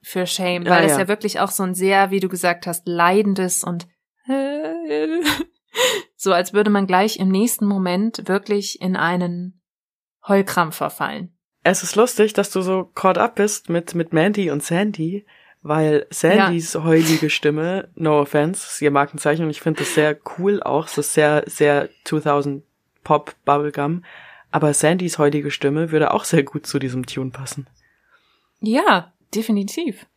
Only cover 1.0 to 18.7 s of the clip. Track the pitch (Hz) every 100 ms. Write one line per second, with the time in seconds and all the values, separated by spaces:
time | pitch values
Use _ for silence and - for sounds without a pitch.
1 | 190 208 208 - 190 - 185 185 190 196
2 | 196 196 185 180 175 175 180 170 - 170
3 | 170 196 202 190 185 - - 175 - _
4 | _ _ - 269 269 294 311 330 320 302
5 | 311 330 302 - 320 _ _ - 508 427
6 | - _ 196 180 185 202 214 202 190 185
7 | 214 - 190 190 240 - 202 196 180 180
8 | 220 - 190 190 202 202 202 - 185 185
9 | 165 180 180 175 180 _ _ _ _ _
10 | _ _ - 196 196 - 165 - - -
11 | 147 147 180 _ _ _ 170 185 180 196
12 | 247 - 214 214 196 190 185 190 180 -
13 | 190 180 226 - 208 - - 170 170 175
14 | 165 160 180 208 180 143 - 170 214 202
15 | 160 202 _ _ _ _ 151 156 156 147
16 | - - 160 202 190 170 165 170 160 160
17 | 160 156 151 - 151 151 165 190 - -
18 | 160 147 143 151 151 190 -